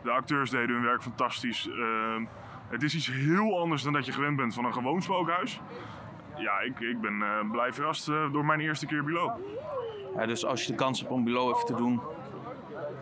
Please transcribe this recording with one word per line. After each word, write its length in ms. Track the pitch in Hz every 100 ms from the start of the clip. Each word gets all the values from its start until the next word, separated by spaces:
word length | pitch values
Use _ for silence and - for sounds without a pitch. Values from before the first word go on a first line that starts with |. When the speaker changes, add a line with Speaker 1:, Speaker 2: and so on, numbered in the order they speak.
Speaker 1:
de 80 | 120
acteurs 380 | 123 127 143 127
deden 260 | 127 120 120
hun 80 |
werk 180 | 120 120
fantastisch. 680 | 123 113 123 - 123 110 -
Ehm, 560 | - 113 110 113 113 113 - - - -
het 140 | 120
is 120 | 147 160
iets 120 | 127
heel 480 | 131 143 180 220 180
anders 240 | 170 151
dan 100 | 139
dat 120 | 143 135
je 60 |
gewend 240 | 120 143 143
bent 180 | 120
van 120 | 107 120
een 80 |
gewoon 280 | 120 123 170
spookhuis. 580 | 170 185 170 175 226 - - - - - - - - -
Ja, 240 | 107 101
ik, 200 | 113 131
ik 220 | 117 117
ben, 200 | 107 104
eh, 300 | 104 107 107
blij 220 | 120 123
verrast, 360 | 123 151 156 -
eh, 220 | 151 151
door 140 | 147 147
mijn 140 | 151
eerste 260 | 156 147 151
keer 180 | 151
Below. 280 | 147 170 175 - 392 453 605 554 466 415 392 381
Speaker 2:
Ja, 100 | 110
dus 200 | 117 -
als 200 | 123 -
je 60 |
de 60 | 110
kans 220 | 135 127
hebt 120 | 123
om 120 | 127
Below 260 | 117 123 127
even 120 | 117 -
te 100 | 117
doen, 260 | 120 120 151 - - - - - - - 165 -